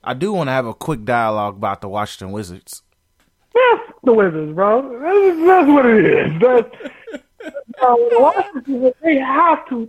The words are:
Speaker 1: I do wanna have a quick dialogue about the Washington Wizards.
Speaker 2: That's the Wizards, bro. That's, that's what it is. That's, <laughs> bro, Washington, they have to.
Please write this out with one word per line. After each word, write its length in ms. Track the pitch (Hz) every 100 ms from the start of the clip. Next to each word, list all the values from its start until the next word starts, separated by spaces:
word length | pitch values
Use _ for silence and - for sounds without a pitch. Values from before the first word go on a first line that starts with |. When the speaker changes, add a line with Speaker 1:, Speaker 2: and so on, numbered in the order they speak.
Speaker 1:
I 100 | -
do 200 | 127 190
wanna 180 | 196 143
have 140 | 131 120
a 80 |
quick 320 | - - 143 107
dialogue 520 | 120 113 107 104 95
about 240 | 104 98
the 80 | 101
Washington 420 | 104 104 - 95
Wizards. 500 | 104 92 90 - - _ _ _ _ _ _ _
Speaker 2:
That's 380 | 466 508 453 - -
the 100 | 254
Wizards, 400 | 226 196 156 151
bro. 280 | 160 202 226 269 240
That's, 480 | 311 403 392 330 330
that's 200 | 370 285
what 160 | 285 247
it 200 | 220 151
is. 360 | - - 160
That's, 800 | 240 247 220 - 285 - - 302 _ _
<laughs> 400 | 381 571 - -
bro, 160 | 254 240 233 233
Washington, 760 | 285 381 403 311 254 254 254 247
they 160 | 320 277
have 500 | 262 277 339 - -
to. 160 | 240